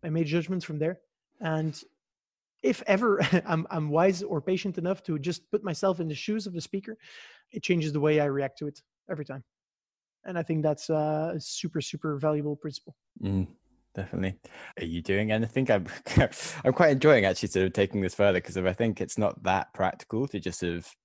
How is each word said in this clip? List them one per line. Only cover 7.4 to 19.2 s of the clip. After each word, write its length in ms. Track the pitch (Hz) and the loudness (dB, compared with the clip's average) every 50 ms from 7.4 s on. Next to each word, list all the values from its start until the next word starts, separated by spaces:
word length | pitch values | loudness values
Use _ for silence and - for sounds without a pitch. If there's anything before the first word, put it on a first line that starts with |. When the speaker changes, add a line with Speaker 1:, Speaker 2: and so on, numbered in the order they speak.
| _ _ | _ _
Speaker 1:
it 100 | - 226 | -12 -8
changes 320 | - - 180 170 156 156 143 | 0 0 0 2 2 0 0
the 60 | 151 | 2
way 200 | 143 151 151 151 | 2 4 4 4
I 60 | 147 | 4
react 320 | 147 139 139 139 135 - - | 2 0 -2 -2 -4 -6 -8
to 80 | 156 147 | -10 -10
it 140 | 143 - _ _ _ _ _ - | -10 -12 _ _ _ _ _ -10
every 140 | 185 151 147 | -8 -8 -8
time. 180 | - 135 135 - _ _ _ _ _ _ _ _ _ _ _ _ _ _ _ _ | -10 -10 -14 -14 _ _ _ _ _ _ _ _ _ _ _ _ _ _ _ _
And 120 | - 185 170 | -6 -4 -4
I 40 | 156 | -2
think 200 | - 165 156 151 | 0 0 2 2
that's 260 | 156 147 - - - | 2 0 0 -2 0
a 460 | 160 156 151 151 151 151 156 165 175 160 | 0 0 2 0 0 -2 -2 -2 -4 -6
super, 440 | - - - - - 170 - 160 | -8 -8 -10 -8 -8 -6 -4 -4
super 340 | 143 - - 151 - 160 147 139 | -6 -6 -10 -6 -4 -4 -4 0
valuable 380 | 135 151 151 147 147 147 147 | 0 0 0 2 -2 -4 -6
principle. 400 | 143 - 156 139 - _ - - _ _ _ _ - | -6 -8 -12 -12 -12 _ -18 -20 _ _ _ _ -8
Speaker 2:
Mm, 260 | - 98 95 95 92 - - _ _ _ _ _ _ _ _ | -4 -2 0 0 0 -2 -6 _ _ _ _ _ _ _ _
definitely. 460 | - 98 95 - - 95 95 95 _ _ - - - - - - - | -8 -8 -6 -4 -4 -4 -4 -4 _ _ -20 -20 -18 -18 -16 -12 -10
Are 60 | 85 | -8
you 160 | 82 82 85 | -6 -6 -6
doing 320 | 82 - 95 98 107 107 107 | -2 0 0 0 2 2 2
anything? 360 | 110 113 110 - 131 135 123 | 0 0 0 0 -2 2 4
I'm, 160 | 117 101 87 - - - - - - | 4 2 2 -4 -12 -14 -10 0 4
<laughs> 480 | - 135 - - - - - - - - | 4 4 4 0 -6 -10 -10 -10 0 0
I'm 80 | 131 | 0
quite 200 | 131 - 180 156 | 4 6 6 6
enjoying 340 | 143 131 135 151 151 120 98 | 6 6 6 6 6 8 6
actually 240 | 95 92 - - 98 | 4 2 0 -4 -2
sort 160 | - 95 95 | 2 2 2
of 80 | 92 - | 2 4
taking 260 | - 101 95 - 104 | 2 2 2 2 -2
this 160 | 95 90 - | -2 -2 2
further, 240 | - 104 101 92 90 | 4 4 4 4 4
'cause 160 | 90 - 82 | 0 -2 -4
if 100 | 95 90 | 0 0
I 60 | 92 | 0
think 300 | 92 - 117 113 104 - | 2 2 0 0 0 -2
it's 160 | 95 - - | -6 -6 -2
not 260 | - | 0